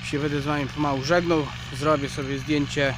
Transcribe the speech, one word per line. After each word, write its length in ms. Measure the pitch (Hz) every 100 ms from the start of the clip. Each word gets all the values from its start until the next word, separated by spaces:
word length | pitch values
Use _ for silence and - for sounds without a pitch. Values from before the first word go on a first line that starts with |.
Się 160 | - 147
będę 220 | 151 143
z 40 | 139
wami 220 | 147 135
pomału 360 | 147 147 135
żegnał. 440 | 131 175 170 165 139 - -
Zrobię 360 | 139 147 151 139
sobie 300 | - 135 139
zdjęcie 540 | 127 151 135 - 139